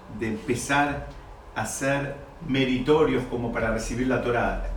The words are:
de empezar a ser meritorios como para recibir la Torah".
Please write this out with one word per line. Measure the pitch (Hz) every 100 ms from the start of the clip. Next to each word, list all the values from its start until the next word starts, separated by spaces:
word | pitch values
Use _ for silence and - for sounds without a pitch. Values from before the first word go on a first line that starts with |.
| - 107
de | 110
empezar | 107 - 117 - 143 143 139 - - - - -
a | - -
ser | - 135 143 139 - - - 160
meritorios | 135 127 127 147 156 139 131 123
como | 120 117
para | 117 113
recibir | 110 - 120 127
la | 120
Torah". | 123 117 98 95 -